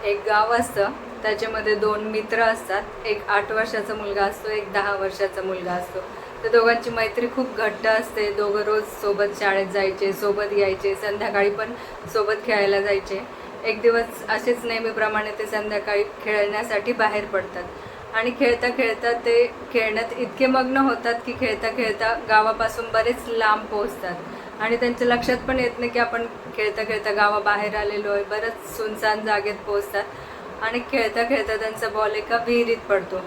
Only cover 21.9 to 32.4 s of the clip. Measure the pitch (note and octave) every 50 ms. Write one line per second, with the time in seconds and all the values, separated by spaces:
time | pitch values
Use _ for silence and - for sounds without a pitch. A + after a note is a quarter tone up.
21.9 | G3+ G#3+ A3+ A3 - - A3 A3 A3 G#3+ G#3+ A3 A3 A3 A3+ A3 - - A#3 A3+
22.9 | A3 A3+ A3 A#3 B3 B3+ - A#3+ A#3 A3+ A3 G#3+ G#3+ G#3+ G#3+ - A3 G#3 G#3 G#3
23.9 | F#3+ - - F3+ F3 F3 - - - - - - - - G#3+ A3+ A#3 A#3 B3 A#3+
24.9 | A#3+ - B3+ B3 A#3+ A#3 A#3+ - B3+ B3 - - C4 C4 B3 A#3+ A#3+ - A#3+ A#3+
25.9 | A#3 A#3+ A#3+ A#3 A#3 A#3 A#3 A3+ - - - - - - G#3+ G#3+ G3+ G#3+ A3 G#3+
26.9 | A3 G#3 G#3 G#3+ G3+ G#3 G#3 G#3 G#3 G#3 G3+ G#3 G#3 G3+ G#3 G#3 G#3 G#3+ G#3 G3+
27.9 | G#3 G#3 G#3 G3+ G3+ G3+ G3+ G3 G#3 G#3+ A3 A3+ A3+ - - - - - A3 G#3+
28.9 | G#3+ G#3 A3+ G#3+ G#3+ G#3+ G#3+ A3 G#3 G3+ G3 G#3 G3+ G3 - G#3 G3+ G3+ G3+ -
29.9 | - G3+ G#3+ - - - - - - - - - - - A3 A3 A#3 B3 A#3+ -
30.9 | - B3+ A3+ A3 G#3+ A#3 A#3 A#3 C4+ A3+ G#3+ G#3+ A3 G#3 A3 A3 A3 - A#3 A3
31.9 | G3+ G#3+ G#3+ G#3 G#3+ G#3+ G#3 - A#3 A#3